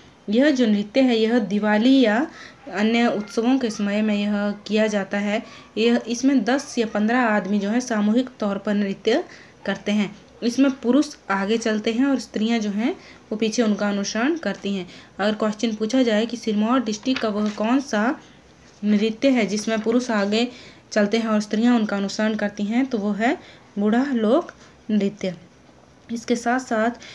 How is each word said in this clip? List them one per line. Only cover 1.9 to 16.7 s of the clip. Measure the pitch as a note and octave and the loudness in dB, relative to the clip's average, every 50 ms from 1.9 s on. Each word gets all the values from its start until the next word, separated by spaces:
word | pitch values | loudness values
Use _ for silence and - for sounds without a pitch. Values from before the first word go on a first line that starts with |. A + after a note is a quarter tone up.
| C4+ C4+ | 6 6
या | B3 G#3+ G#3 A#3+ D#4+ - - - - - - - - C#4 F3+ | 6 4 2 0 -2 -4 -6 -14 -20 -20 -20 -20 -16 -10 -4
अन्य | F#3+ G#3+ A3 A#3 A#3 A#3+ | 0 0 2 2 4 2
उत्सवों | A#3 - G3+ G#3 - - A#3+ A3 B3 C4+ C4 | 2 0 -2 -4 -4 -4 0 2 2 2 2
के | B3+ G#3+ | 0 -2
समय | G#3 - G3+ G3+ G3+ G#3+ | -4 -2 -2 -2 0 0
में | G#3+ G#3+ G#3 | 0 0 0
यह | G3+ G3+ G#3 G#3 G3+ G3+ G#3 | 0 0 0 0 0 -2 -2
किया | G3+ G#3 - - G#3 G#3+ A3 | -4 -6 -6 -2 0 2 2
जाता | G#3+ G#3 G3+ F#3+ - - | 2 0 -2 -4 -2 -4
है। | G3+ G3+ G#3 G#3 A#3 - - - - - - - | -4 -2 -2 -2 -4 -4 -8 -16 -20 -18 -10 -4
यह, | G#3 A3 A#3 A#3 A#3 - | 0 2 2 2 2 0
इसमें | A3 A#3+ A#3 B3+ C4+ C#4+ B3+ G3+ | -4 -4 0 2 2 2 2 2
दस | A#3 C4 C#4+ - - - | 0 -2 -2 -2 -6 -4
या | B3 A3 | -4 -4
पन्द्रह | G#3+ - G#3 G#3 G#3+ A#3+ C4 | -2 -2 -2 0 0 2 2
आदमी | C4 A3 G#3 G#3 F3+ F#3 G#3 G3+ | 2 2 2 0 0 0 -2 -2
जो | G3 G3+ | 0 0
है | A3+ B3 | -2 -2
सामूहिक | B3 - A3+ G#3+ G#3 G#3 A3 B3+ B3+ B3+ - - | -2 -2 -2 0 2 2 2 0 0 -4 -6 -6
तौर | A3 G3+ G3 | -4 -4 -4
पर | G3 - G#3+ G3+ | -4 -2 -2 0
नृत्य | G3+ G#3 G3 F#3+ - - A3 A#3+ E4+ F#4+ - - - - - - - - | 0 0 -2 -4 -4 0 0 0 0 0 -4 -12 -20 -20 -20 -20 -10 -6
करते | G3+ G3 - - G#3 | -6 -6 -4 -2 -2
हैं। | G#3 G#3+ G3 F3 - - - - - - - | 0 0 0 -2 -4 -12 -20 -20 -10 -6 -4
इसमें | A#3+ A#3+ C4 C#4 C#4 | -2 2 2 2 2
पुरुष | C4+ - - A#3 B3 D4 D4 - - - - - | 2 -2 0 2 2 2 2 0 -4 -10 -6 -4
आगे | G3 G3 G3 G3 A3+ | -2 -2 0 0 0
चलते | A3+ A3+ A3+ G#3+ G#3+ G#3+ A3+ A3 | 0 0 0 -2 -2 -2 -2 0
हैं | A#3 C4+ | 0 2
और | C#4 C4+ C4 | 2 2 0
स्त्रियां | - - - G#3 G#3+ A3+ A#3 A3+ | -2 -4 -4 -2 0 0 0 0
जो | G#3 G#3 | -2 -2
हैं | F#3+ G#3 A3+ D4 F#4+ - - - - - - - | -2 -2 -2 -2 -4 -6 -10 -20 -20 -18 -12 -8
वो | A3 | -4
पीछे | G#3 A3+ A3 A3 B3 | -2 -2 -2 0 0
उनका | A3+ G#3+ G3+ G3 G#3 G3+ | 0 0 0 0 -2 -2
अनुसरण | G#3 G3 G3+ - - G#3+ A#3+ D4 E4+ | -2 -2 -4 -4 -4 -2 0 0 -2
करती | D#4 - G3+ F#3+ - - G3+ G3 | -2 -4 -6 -6 -6 -6 -6 -6
हैं। | F#3+ F3 F3 - - - - - - | -6 -6 -10 -14 -20 -20 -14 -6 -2
अगर | G3 G#3+ G#3+ | -2 -2 0
क्वेश्चन | G#3+ A3 G#3+ G#3 - - A3+ G#3+ | 0 -2 -4 -2 -2 -4 -4 -2
पूछा | G#3+ A3 A3 B3+ C4 C4 | -2 -4 0 2 2 2
जाए | A#3+ G#3+ G#3 A#3 | 2 2 0 0
कि | A3+ A#3+ | -2 -4
सिरमौर | A#3+ - A3+ G#3 G#3 G#3+ A3+ | -6 -4 -2 0 0 2 2